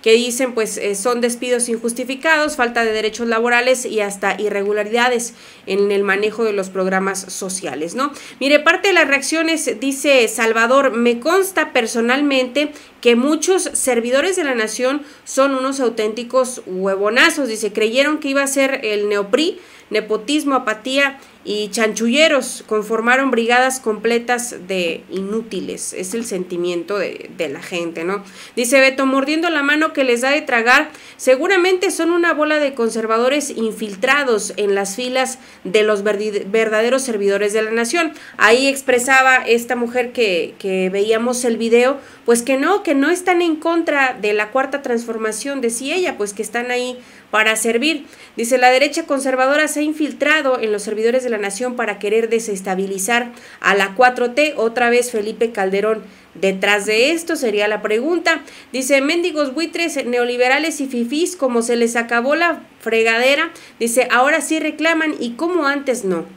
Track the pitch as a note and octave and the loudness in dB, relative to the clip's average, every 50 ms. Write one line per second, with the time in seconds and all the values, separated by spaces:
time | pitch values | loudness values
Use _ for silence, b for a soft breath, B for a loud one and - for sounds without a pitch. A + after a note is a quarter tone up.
0 | - A3+ A3+ A#3+ A#3+ B3 A#3 B3 C4+ B3 A#3 A3+ A3 F#3+ F#3+ - - G3+ G3+ G3 | 6 6 6 6 4 0 -2 -2 -4 -2 -2 -4 -4 -4 -4 -6 -4 -4 -4 -2
1 | - B3+ B3 A#3+ A#3+ A#3+ A#3 - B3+ B3 B3 A#3+ A#3+ B3 A3+ A3 A#3 A#3 A#3 B3+ | -2 -2 0 0 -2 -2 -2 -4 -2 -2 0 0 0 -2 -4 -2 -2 -4 -4 -4
2 | B3+ A#3+ C4+ C4 - D#4+ D#4+ D4+ D4+ D4+ D4 - A#3+ A#3 A#3 A#3 A3+ A3 A3 A3 | -6 -6 -6 -2 2 2 2 4 2 -2 0 -2 -2 -2 0 0 0 0 0 -2
3 | A3 G#3+ G#3+ - A#3+ A#3 A3+ A3+ A#3 A#3+ A#3+ A#3+ B3 B3+ C4 B3 B3 A3+ A3 G#3+ | -2 -4 -4 -4 -2 -2 0 0 2 2 2 2 4 2 2 2 0 -4 -2 -2
4 | G3+ G3+ F#3+ - - G3 F#3+ G3 G#3+ G#3 G3+ G3+ G3 G3+ G#3 G#3+ G#3 G#3 A3+ A#3+ | -2 -2 -4 -4 -2 -2 -2 -2 -4 -2 -2 -2 -2 0 -2 -2 -2 -2 0 0
5 | A#3+ B3+ B3 A#3 A#3 - B B B B B B B - G3 G3+ G3+ G3+ G3+ G3 | 2 2 0 0 -4 -6 B B B B B B B -2 0 0 2 2 2 0
6 | G3+ G3 F#3+ G3 G#3 G#3+ G#3 - A#3 A3 G3+ G3+ F#3 F#3+ F#3 F#3+ F#3 F#3+ F#3+ F#3+ | 2 0 0 0 0 -2 -2 -2 -2 -2 -2 -2 -4 -4 -4 -2 -2 0 0 0
7 | F#3+ F#3+ F#3+ F#3 - - - - G3 F#3 F#3 - - D#3 B2+ C#3 D#3 E3+ - A#3+ | 0 -2 -4 -6 -10 -10 -10 -10 -8 -8 -8 -8 -8 -8 -6 -6 -6 -6 -4 -4
8 | F3 D4 C#4+ B B B B B B3+ C#4 D4 D4 D4+ E4 F4 F#4 F#4 G4+ F#4 E4+ | -4 -4 -6 B B B B B 2 4 4 4 6 4 2 4 2 4 4 4
9 | D#4 C4+ C#4 C4+ C4+ - D#4 D#4+ E4 D#4+ E4 D#4 D#4 B3+ A3 G#3+ C4 C#4 C4+ C4+ | 4 4 2 0 0 -2 0 0 0 0 0 0 -2 -4 -4 -2 -4 -4 -4 0
10 | - D4 C#4 B3+ A3+ G#3+ G#3+ - A3+ A3+ A3 A3+ A3+ A#3+ B3+ C#4 C4+ C4 G#3 A#3 | 2 4 4 4 4 2 0 0 0 2 4 2 4 4 4 4 4 2 2 2
11 | A#3+ A#3+ A#3 A#3 A#3+ D#4 F4 G4 F#4+ F#4 - E4+ D#4 D#4 - B3+ A3+ A3+ - A#3 | 2 2 2 2 0 2 2 2 2 0 0 -2 -2 0 0 0 0 0 -2 0
12 | A3+ A#3+ B3+ C#4+ D4 C#4+ C#4 C4 B3+ B3 A#3+ C#4+ D4+ D4 B B B B B - | 0 2 2 2 2 2 2 2 0 0 0 -2 -2 -2 B B B B B 0
13 | - A#3+ A#3+ A#3 B3+ D4 D#4+ D#4 D#4 F4 F#4+ F4+ - D4+ - - - C4 A#3+ A#3 | 2 4 4 4 4 2 2 2 2 2 2 2 0 -2 -4 -2 0 2 0 0
14 | A3+ A#3+ B3+ C#4 D#4 F#4+ F#4 F#4 D#4+ C#4 B3+ A#3 A3 G#3+ A3 - B3 B3+ C#4 D4 | 2 2 2 2 2 0 0 0 0 0 0 0 -2 -2 -2 -2 0 0 0 -2
15 | C#4+ B B B B - - C4+ C4+ C#4 C4+ C4 C4 C4+ C4+ C4+ C4 A#3 A#3 A3 | -6 B B B B -4 0 2 2 2 2 0 -2 -2 -2 0 -2 -2 0 -2
16 | G#3+ G#3+ A3 A#3+ A#3+ A#3+ - C4 B3+ B3 - - - - F#3 F#3 F#3+ G3 G3 F#3+ | -4 -4 -4 -6 -8 0 0 0 0 0 -4 -10 -10 -8 -6 -2 -2 -2 0 0
17 | G3+ G#3 A3+ B3+ D4+ E4+ D#4 D4+ C#4 A#3 A3 G#3 G#3+ G3+ G#3 A3 G#3+ A3+ A3+ C4 | 0 2 4 4 4 4 2 0 -2 -4 -4 -4 -4 -4 0 0 0 2 2 2
18 | C#4 D4 D#4 D4 D4+ C#4 C4+ C#4 C#4 C4+ C#4 C#4 C4+ C4 - - - G#3+ G#3 G#3 | 2 2 0 -2 -2 -2 0 0 0 0 2 0 2 0 0 -4 -4 -2 -2 -2
19 | G#3 G#3 G#3 G3+ G3+ F#3+ G3 C4+ D#4 F#4 - B B B B B B B G#3 G#3+ | 0 0 0 -2 0 0 0 2 2 -2 -2 B B B B B B B -4 -4
20 | - - A3 G#3+ - - C#4+ D4+ C#4 C#4+ C4+ B3 B3+ G#3+ G#3+ G#3+ - B3+ C4 C#4 | -2 -2 -4 -4 -2 0 0 0 2 2 0 0 0 -2 -4 -4 -4 -2 0 0
21 | C#4 C#4 C4+ B B B B B - - G#3 G#3 G#3+ G3+ F#3+ A#3 A3 A3 G#3 G#3+ | 0 0 -2 B B B B B -8 -6 -4 -4 -4 -4 -2 -2 -2 -2 0 -2
22 | A3+ A#3 A#3+ D4 D#4 D#4+ D4+ C4 A#3+ - - - - - G#3+ G#3+ G3+ F#3+ A3+ A3 | 0 0 4 4 4 4 4 2 0 -4 -10 -12 -8 -4 -4 -4 -2 -2 -4 -2
23 | A3 A#3+ B3+ C4 C#4 C4+ A#3+ A3+ A#3 A3+ A#3+ B3 B3+ C4 C4 - - A3 G#3+ G3+ | 2 2 2 2 2 2 0 0 2 2 2 4 4 2 0 -2 -4 -4 -4 -2
24 | G#3+ A3+ A#3 A#3 A#3+ A#3+ B3 A#3 A#3 - - - F3+ F3+ F#3+ F#3 F3 E3 D#3+ - | 0 0 0 0 0 -2 -2 -2 -4 -8 -10 -12 -8 -6 -4 -2 -2 -2 -4 -6
25 | - - - F#3+ F#3+ G3 G#3+ A3+ A3+ A3+ G#3+ F3+ C#3+ - - - - - - - | -10 -8 -8 -6 -6 -4 -6 -6 -6 -6 -8 -8 -6 -8 -8 -8 -10 -10 -8 -8
26 | F#3 F#3 A#3 A#3 A#3 - G#3 F3+ F3+ F#3 F#3 E3+ F3 F3+ F3 F3 E3+ E3+ G3+ G3+ | -8 -6 -6 -6 -6 -6 -6 -6 -6 -6 -6 -4 -4 -2 -4 -4 -4 -4 -4 -4
27 | E3+ - - - - - - F#3+ E3 D3+ C#3+ - - - G3 E3+ E3+ E3 E3 E3 | -4 -4 -6 -10 -14 -16 -8 -6 -6 -6 -6 -10 -10 -8 -6 -6 -6 -6 -6 -6
28 | E3 F3+ G3 G3+ F#3+ B B B B B B A3+ B3 A#3+ C#4 C4+ C4 C4 C4 C4+ | -4 -4 -6 -6 -8 B B B B B B -4 0 2 4 4 4 4 2 0
29 | C#4 C4 C4 C4+ C4+ D4 D#4 E4 E4 F4 D#4+ D4 C#4 C#4+ D4 D4+ D#4 D#4 D#4 D4 | 0 0 0 0 0 0 -2 0 0 0 0 0 0 2 2 2 0 0 0 0
30 | C4+ B3+ A#3+ A#3 B3 C4+ C#4+ D4+ D4+ - B3+ A#3 A3+ A#3+ B3+ C#4+ D#4 D#4 B B | 0 0 0 0 2 0 0 0 0 0 0 0 4 4 4 4 4 0 B B
31 | B B B B - C4 B3+ C4 D#4 F#4 G4+ F#4 F4 F#4 F#4 F4+ F#4+ F#4 - - | B B B B 2 2 2 4 4 2 2 4 4 2 2 2 0 -2 0 0
32 | E4 E4 F4 F4 F4 E4+ D#4 C#4+ D4+ D4+ D#4 D4+ D4 C4+ C#4 - A#3 A3+ A3+ A#3 | 0 2 2 2 2 2 2 2 0 0 2 2 0 0 0 -2 -2 -2 -2 -4
33 | A3 A3 A3 A3+ A#3+ B3+ C#4 D4 C#4+ C#4+ - - A3+ A3 G3 - A3 G#3 G#3 F#3+ | -2 0 2 2 2 2 2 0 -2 -4 -4 -4 -4 -4 -2 -4 -8 -8 -4 -2
34 | - B3+ C4+ C#4+ C#4+ B3+ A3+ G#3 G3 - - - G#3 G3+ G3 G3 G3 F#3+ - - | 2 2 2 2 2 2 0 0 -2 -6 -6 -2 0 0 0 0 -2 -4 -6 -6
35 | B3 B3 B3+ C4 B3+ A#3+ - B B B B B B F#3 F3+ G#3+ G#3+ G#3+ G#3+ G3+ | -6 -2 0 0 -2 -2 -4 B B B B B B 0 2 2 4 4 2 0
36 | G3 G#3+ G#3 G3+ G#3+ G#3+ G3+ G3+ - F#3+ G3+ A3+ A3+ A3+ A3 G#3+ A3+ A#3+ C4 C4+ | 0 -2 -2 0 -2 -2 -4 -4 -4 0 0 0 2 2 2 2 2 2 2 0
37 | C4 B3+ A3+ G3+ G3+ G3 G3 G3 G#3 G#3 G3+ A3 A3 A3 A3+ A#3 A#3 A#3 E4 F4 | 0 -2 -4 0 0 2 2 2 0 0 0 0 -2 0 0 -2 0 0 0 0
38 | E4 D#4+ D#4+ B B B B - - G#3 A3+ B3+ C4+ C#4 C4+ C4+ - - B3 B3 | 0 -2 -4 B B B B 4 6 6 6 6 4 2 0 0 0 0 0 2
39 | A#3+ C#4 C4+ C4 C4 C4 C4 B3 - - A#3 A#3 A#3 - B3+ A#3+ A#3+ A#3 A#3+ B3 | 2 4 4 6 6 6 4 2 4 2 0 0 2 -2 -2 -2 -2 -2 -2 -2
40 | A#3+ A#3+ A#3+ B3+ A3+ G3+ F3+ E3 - - - - - G3 F#3+ F#3 F#3 F#3 F#3 G3+ | -2 -2 -2 0 0 2 2 0 -2 -4 -8 -8 -6 -4 -2 0 0 0 0 0
41 | G3+ A3 A3 A3 A#3 A#3+ B3 A#3+ - A#3+ A3+ G#3+ A#3 A3+ A3+ A#3+ B3 C4 C#4 C#4 | 2 2 2 2 2 -2 -2 0 0 -2 0 0 0 2 4 4 4 2 0 -2
42 | B B B B B - A#3 A#3 A#3 C#4 C4+ C4+ C#4+ E4 G4 G4+ G4 E4+ D4+ C4+ | B B B B B 2 2 2 2 0 0 0 2 2 0 0 2 0 2 2
43 | C4+ D4+ F4+ F4+ - F#4 F4+ F4 F4 E4+ D#4 D#4 - E4 E4+ E4+ E4 E4 D4+ C#4+ | 2 2 0 0 0 0 2 2 2 0 -2 0 -2 0 0 0 0 0 0 2
44 | C4+ B3+ - - G3 G#3 G#3+ G#3+ - - - C4 C4+ C#4 D4 C#4 - C4 A#3+ A#3 | 0 0 -2 -2 -2 0 0 0 -2 0 0 -2 -2 -2 -4 -6 -4 -2 -4 -4
45 | A#3 A3+ A#3 A3 A3 A3 G#3+ G#3+ - C#4+ C#4 C4+ A#3 A#3 A#3 - B3+ C#4 D#4 F#4 | -4 -6 -6 -6 -4 -6 -6 -6 -8 -6 -6 -4 -4 -4 -4 -4 -4 -4 -2 -2
46 | F4+ D#4 - - G#3 G3+ G3+ - G#3 G3 - A#3+ A#3+ B3 B3 B3 B3 B3+ B3 B3 | -2 -2 -2 -4 -6 -6 -6 -8 -10 -6 -4 -6 -4 -2 -4 -4 -4 -6 -8 -12
47 | B B B B B B - G#3+ G#3+ A3 A3 A3 - A3+ A3+ A#3 C#4 D#4 D#4+ C#4+ | B B B B B B 0 2 2 2 2 0 0 0 0 0 0 0 -2 -2
48 | - B B B B B B - A#3 A#3 C4 B3 B3 B3 B3+ C4 C#4+ D4+ D4 E4 | -8 B B B B B B -6 -2 0 2 4 6 6 6 6 2 2 0 -4
49 | D#4+ D#4+ D4 C4+ C4+ C4 C4 B3+ C4 C4+ C#4+ D4+ D#4 D4+ D4 D4 D4+ D4+ D4+ D4+ | -4 -2 -4 -2 -2 -2 0 2 2 2 2 2 0 0 -2 -2 -2 -4 -2 -2
50 | D#4 C#4 A#3+ - C#4 D4 D4+ D#4 C#4+ C4 B3+ A#3+ A3 G#3+ G#3 G3+ G3 A3 G#3+ G#3 | -4 -4 -2 -4 0 2 2 2 2 0 0 0 0 -2 -2 -4 -4 -6 -4 0
51 | A3 A#3 A#3+ C4 B3 B3 A3+ G3+ G3+ G3 G3 - B3 B3 A#3+ B3 A3+ G#3 G3+ G3+ | 0 2 2 0 0 -2 -4 -2 -4 -6 -4 -4 -6 -6 -4 -4 -4 -4 -4 -4
52 | - G3+ G#3+ A3+ A3+ A3 A#3 A3+ A3+ A3 G3+ F#3 F#3+ G3 F#3 F#3 G3 G3 G3 F#3+ | -2 0 2 2 2 2 0 -2 -2 -4 -6 -6 -4 -4 -2 -2 -2 -4 -4 -6
53 | F#3 - A#3+ A#3+ B3 A#3+ B B B B B B - F3+ G3 G3+ G3 G3 F#3+ - | -2 0 0 0 0 -2 B B B B B B 2 2 4 4 2 0 4 4
54 | B3 B3 B3 B3 A#3+ A#3+ A#3+ D4 D4+ D#4 C#4+ B3 A3 A3+ A#3 B3 A#3+ A#3 A#3+ A#3+ | 4 4 4 2 -2 0 2 2 2 2 2 0 -2 0 0 0 2 2 2 2
55 | A#3+ A#3+ - A3 G#3 G#3+ A3 - A#3+ A3+ A#3 G#3 F#3+ F#3+ F#3+ G3 G3+ G#3+ A3 G#3+ | 0 0 -4 -4 -4 -4 -2 -2 -2 -2 0 -2 -2 0 0 0 0 0 -2 -2
56 | F#3+ B B B B B B E3 F3 G3 F#3+ F#3+ G3+ G3+ G#3 G#3 G3 G#3+ G#3+ A3 | -6 B B B B B B -2 0 0 0 2 2 2 2 2 2 0 2 2
57 | B3 C#4+ E4+ E4 E4 - E4 D#4 C#4 A3+ G#3 G#3 G3+ G#3+ G#3+ G3+ - G#3 G#3+ A3+ | 4 2 2 -2 -2 -4 -4 -2 -2 0 0 0 0 0 0 -2 -2 0 0 0
58 | B3 D#4+ F4+ E4+ E4+ E4+ D#4+ D#4 B B B B B B - B3+ B3+ A#3+ C#4+ C4+ | 0 0 -2 0 2 0 0 0 B B B B B B -6 -6 0 2 2 2
59 | C4+ D4 E4+ E4+ F4 F4+ D4+ D4+ D4 C4 B3+ D4+ E4 D#4+ - E4+ E4+ D#4+ D#4+ C4+ | 4 2 0 0 -2 -2 -2 -2 -2 -2 -2 -4 -4 -4 -4 -4 -4 -2 -4 -4
60 | A#3+ A#3 A#3+ A#3+ A#3+ A#3+ B3 A#3+ B3 B3 C4+ D4 D#4 E4 D4+ - C#4 C4 B3 A#3+ | -4 -2 0 0 0 0 0 2 2 2 2 2 0 -2 -4 -4 -6 -4 -2 -4
61 | A#3 A#3 D4 D4+ F4+ E4 - - C#4 B3+ A#3+ A#3 A#3 A#3+ B3 A#3+ A#3 A3+ A#3 A#3+ | -2 -2 -2 -2 -2 -2 -2 -2 -2 0 0 0 0 0 0 0 0 0 0 -2
62 | A#3 A#3 A#3+ A#3+ A#3+ C4+ D4 D#4+ F4 E4+ D#4 A#3+ - - - _ - A3+ A3 A3+ | -2 0 -2 0 0 0 0 2 2 0 0 -4 -10 -20 -20 _ -4 -2 0 2
63 | A3+ A3+ A3+ A#3 B3 C4+ C#4+ D4 E4 E4 B B B B B _ A3+ A#3 A#3 B3+ | 2 2 2 2 2 2 2 2 0 -4 B B B B B _ -4 0 0 0
64 | A#3+ B3 A3 A#3+ B3+ C#4+ D#4 D#4+ C#4+ - D#4 D#4+ D#4 D4+ D4+ D4+ D4+ E4 E4 D#4+ | 2 2 4 4 4 4 2 0 0 -2 -2 -2 -2 -4 -4 0 0 0 2 2
65 | D#4+ D#4 C#4+ - A#3+ A#3 A#3 - D#4 E4+ F4+ E4+ D4 C#4 C#4+ C#4+ C#4+ C4+ A#3+ - | 0 -2 -2 -4 -6 -8 -4 -4 -4 -2 0 0 0 0 -2 -2 -2 -2 -4 -2
66 | - F#3+ F3+ E3 D#3+ - - | -2 -2 -2 -2 -4 -10 -16